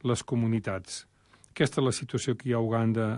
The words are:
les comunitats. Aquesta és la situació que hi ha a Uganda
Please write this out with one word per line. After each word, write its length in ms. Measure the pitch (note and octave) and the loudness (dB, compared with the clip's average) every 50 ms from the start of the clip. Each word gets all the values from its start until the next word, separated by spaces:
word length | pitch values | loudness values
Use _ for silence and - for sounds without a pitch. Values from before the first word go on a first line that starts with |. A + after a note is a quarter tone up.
| - | -2
les 160 | B2 A#2+ - | 0 0 0
comunitats. 840 | - - B2 A#2 A#2 A2+ A2+ A2 - A2 G2 F#2+ F#2 - - - - _ _ _ _ _ _ - - - - | -2 -2 -2 0 2 2 2 0 0 -2 -6 -6 -8 -10 -14 -14 -16 _ _ _ _ _ _ -20 -20 -8 0
Aquesta 260 | - D#3 B2 - C3+ | 2 2 2 2 2
és 60 | C3+ B2+ | 2 2
la 80 | A#2+ | 2
situació 400 | - C#3 - - A#2+ - - A#2+ - | 0 -4 -6 -6 -4 -2 -2 -4 -2
que 140 | - B2 | -2 -2
hi 20 | A#2+ | 0
ha 60 | A#2 | 0
a 60 | A2+ A2 | 0 2
Uganda 480 | A2+ A2+ A2+ A2+ A2 A2+ A2 G#2+ A2 | 2 2 2 2 2 2 0 0 0